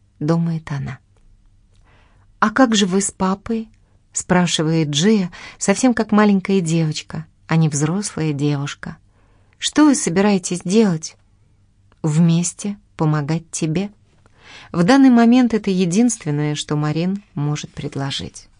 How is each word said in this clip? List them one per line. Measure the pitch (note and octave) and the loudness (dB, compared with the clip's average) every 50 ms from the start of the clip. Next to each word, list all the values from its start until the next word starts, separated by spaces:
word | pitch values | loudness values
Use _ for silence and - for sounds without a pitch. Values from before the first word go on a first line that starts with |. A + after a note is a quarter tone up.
| _ _ _ _ | _ _ _ _
думает | D3+ D3+ E3+ E3 E3+ E3+ E3 D#3+ D#3+ - | -2 -2 0 0 0 -2 -4 -6 -8 -8
она. | D3+ C#3 C#3 C3+ C3 - _ _ _ _ _ _ _ _ _ _ _ _ _ _ _ _ _ _ _ _ _ _ _ _ _ _ _ _ | -10 -8 -8 -10 -12 -14 _ _ _ _ _ _ _ _ _ _ _ _ _ _ _ _ _ _ _ _ _ _ _ _ _ _ _ _
"А | - A3 | -4 -2
как | A3 C4 C4+ A#3 A3 | 2 2 2 2 2
же | G3+ G#3 | 2 0
вы | F#3 F3+ G3+ | 0 0 -2
с | G3 - | -2 -4
папой?" | - - F#3+ F#3 F#3+ G3 - - A3+ A3 A3+ A3 - _ _ _ _ _ _ _ - - | -4 -4 -4 -2 -2 -4 -6 -6 -6 -6 -8 -10 -16 _ _ _ _ _ _ _ -12 -12
спрашивает | - - F3+ F3+ F3+ E3 - - D#3+ D#3 E3 E3 D#3+ D3 | -4 0 2 2 2 0 0 -2 -2 0 0 0 0 0
Джия, | D3 C#3+ E3+ G#3+ A3 G#3 F#3 F3 - - - - - - | -2 0 2 2 2 2 0 -4 -8 -12 -18 -20 -14 -6
совсем | - - G3 - - B3+ A3+ | -2 -2 0 2 2 2 2
как | - A3 - | 0 0 2
маленькая | G#3 G#3 G#3+ G#3 G3+ F#3+ F#3 - G3 G3 | 2 4 4 4 4 2 2 0 0 0
девочка, | F3 D#3+ E3 E3 D#3+ D#3 D3+ - - - - D#3+ D#3 - _ _ _ - | 0 0 0 0 0 -2 -4 -6 -10 -12 -12 -14 -14 -14 _ _ _ -2
а | D#3+ | 2
не | E3 D#3+ D3+ | 2 2 2
взрослая | D3+ C#3 D3+ D3+ E3+ G3+ G#3 - - - D#3+ D#3 D3 | 2 0 -2 -2 -2 -4 -6 -6 -6 -4 -4 -4 -2
девушка. | C3+ D3 D3 D3 C#3 C#3+ C#3+ - - - E3+ E3 - _ _ _ _ _ _ _ _ _ _ _ _ | -2 -2 -2 -2 -2 -4 -8 -10 -12 -14 -16 -16 -16 _ _ _ _ _ _ _ _ _ _ _ _
"Что | - - - D4 D4+ | -8 -2 2 4 4
вы | D4+ C4 | 4 4
собираетесь | - - F#3 E3 F#3+ G3+ G#3 G3+ F#3+ F#3 - F3+ F3 - | 2 -2 -2 0 0 2 2 2 0 -2 -4 -8 -8 -4
делать?" | F3 F#3+ A3+ A3 G3 E3 D#3+ - - - _ _ _ _ _ _ _ _ _ _ _ _ _ _ _ _ _ | 0 2 2 4 4 2 -2 -6 -10 -16 _ _ _ _ _ _ _ _ _ _ _ _ _ _ _ _ _
"Вместе | - D#3+ D3 D#3+ F3 E3 E3 E3+ F3 - - - - G3+ G3+ G3+ _ _ _ | -4 -2 2 2 4 4 4 2 0 -2 -6 -8 -8 -10 -10 -10 _ _ _
помогать | - E3 D#3 D3+ D3+ C#3+ C#3 D#3+ E3+ E3 - | -4 -2 0 0 0 -2 -2 -4 -6 -6 -8
тебе". | - - E3+ D#3 D#3 F3 G3 G#3 - _ _ _ _ _ _ _ _ _ _ - - - - - | -8 -6 -4 -2 -2 -2 -4 -6 -8 _ _ _ _ _ _ _ _ _ _ -20 -20 -20 -18 -6
В | - E3+ F3 | -2 0 2
данный | F#3 C4 C#4 C4+ C4 | 4 6 6 6 8
момент | A#3+ A#3 A#3 A3+ A#3+ B3+ B3 A3+ - | 6 6 6 6 6 6 4 2 0
это | G#3+ G#3+ G3+ | -2 -2 -2
единственное, | F#3+ F3+ F#3+ E3+ E3 G#3 A#3+ B3 A#3 - - D3+ D3 D3 D3+ D3+ D3 | 0 0 0 0 2 2 2 0 0 -4 -4 -4 -4 -2 -2 -2 -4
что | D3 - - D3+ | -6 -6 -4 -4
Марин | D3+ D3+ D3+ D3 D#3+ E3+ F#3 G3 G3+ - _ _ | -2 -2 -2 -2 -2 -4 -4 -4 -6 -10 _ _
может | D#3 D3 D3 D3 - - - _ | -6 -4 -4 -4 -6 -8 -12 _
предложить. | - C#3+ C#3+ - C3+ C#3 C#3 - - - - - - - _ _ _ | -12 -12 -10 -8 -8 -8 -8 -8 -10 -10 -12 -16 -18 -20 _ _ _